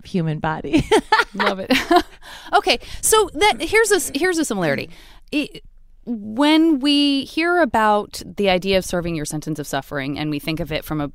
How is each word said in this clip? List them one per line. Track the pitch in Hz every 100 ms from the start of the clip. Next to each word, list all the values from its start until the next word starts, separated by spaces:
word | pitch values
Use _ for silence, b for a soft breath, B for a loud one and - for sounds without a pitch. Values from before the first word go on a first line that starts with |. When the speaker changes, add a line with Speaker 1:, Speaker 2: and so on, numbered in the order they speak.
Speaker 1:
human | - 190 160 151
body. | 160 156 - 320 - 427 -
<laughs> | 440 440
Speaker 2:
Love | 196 208 190
it. | 185 254
<laughs> | - 349 - B B B B
Okay, | 349 - 240 B B
so | - 427 370
that, | 294 415 220
here's | 330 427 440
a | 392
s-, | -
here's | 262 359 330
a |
similarity. | 294 202 165 131 - b b b -
It, | 302 277 - - - - - -
when | 233 214 220 294 311 330 285
we | 285 285 285 277
hear | - - 339 349
about | 285 226 214 208 - -
the | - 175 196
idea | 180 190 190
of |
serving | - 180 170
your | 165
sentence | 151 151 151 156
of | 143
suffering, | 139 - 147 135 143
and | 151
we | 143
think | 165 156
of | 156
it | 156
from | - 151
a, | 143